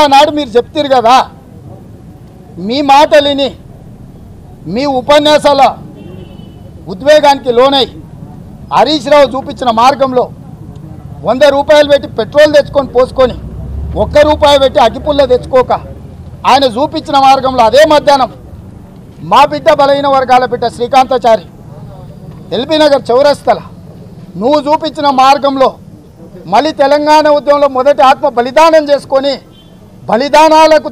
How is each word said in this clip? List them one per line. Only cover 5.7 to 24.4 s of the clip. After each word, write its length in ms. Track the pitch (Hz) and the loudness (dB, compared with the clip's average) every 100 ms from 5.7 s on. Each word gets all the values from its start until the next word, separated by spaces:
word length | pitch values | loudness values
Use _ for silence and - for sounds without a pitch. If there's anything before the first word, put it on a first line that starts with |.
| - - - - - - - - - - - - | 0 -14 -20 -20 -20 -20 -20 -20 -20 -20 -20 -16
ఉద్వేగానికి 580 | 190 269 302 285 277 262 233 | -6 0 2 2 0 0 0
లోనై 300 | 269 277 233 - - - - - - - - 151 | 2 0 -4 -8 -20 -20 -20 -20 -20 -20 -4 -2
హరీష్ 320 | 240 311 240 | 0 -2 0
రావు 140 | 294 269 | 2 2
చూపించిన 360 | 262 277 - 247 220 | -2 -10 -6 -4 0
మార్గంలో 440 | 247 269 269 254 185 - - - - - - - - - 180 | 0 0 -2 -2 -4 -8 -20 -20 -20 -20 -20 -20 -20 -8 -6
వంద 180 | 254 285 277 | 0 2 2
రూపాయలు 340 | 277 302 294 | 2 2 4
పెట్టి 160 | 285 294 - | 0 -2 -8
పెట్రోల్ 340 | 214 294 302 294 | -2 2 4 4
తెచ్చుకొని 320 | 277 285 262 240 | 0 0 0 0
పోసుకొని, 380 | 254 - 247 - - - - - - 165 | -2 0 -2 -2 -14 -14 -12 -10 -8 -6
ఒక్క 200 | 208 294 302 | 0 2 2
రూపాయి 320 | 302 294 285 | 2 2 2
పెట్టి 180 | 269 294 233 | 2 2 0
అగ్గిపుల్ల 400 | 240 302 285 262 | 0 -4 0 0
తెచ్చుకోక, 400 | 247 - 254 240 202 - - - - - - 185 | 0 0 -2 0 -4 -8 -18 -20 -20 -20 -6 0
ఆయన 140 | 262 269 214 | 0 0 -2
చూపించిన 420 | 302 320 - 277 269 | -6 -6 -4 0 2
మార్గంలో 360 | 269 262 254 220 | 2 0 0 2
అదే 120 | 247 311 | 4 4
మధ్యాహ్నం 380 | 294 285 277 247 - - - - - - - - - 147 | 2 2 0 -2 -8 -20 -20 -20 -20 -20 -20 -20 -18 -2
మా 80 | 240 294 | 0 2
బిడ్డ, 140 | 294 320 302 | 0 -2 0
బలహీన 260 | 277 285 277 269 | 0 0 0 -2
వర్గాల 300 | 254 254 247 | 2 0 0
బిడ్డ 140 | 240 233 - | -4 -6 -6
శ్రీకాంతాచారి 680 | 240 262 262 254 240 214 160 - - - - - - - - - - 190 | 0 0 0 0 0 0 -2 -20 -20 -20 -20 -20 -20 -20 -20 -20 -10 -8
ఎల్బీ 200 | 269 311 | -4 0
నగర్ 200 | 302 277 - | 0 0 0
చౌరస్తల 500 | 240 294 277 - 185 - - - - - - - 170 | 0 0 0 -2 -4 -6 -20 -20 -20 -20 -20 -18 -6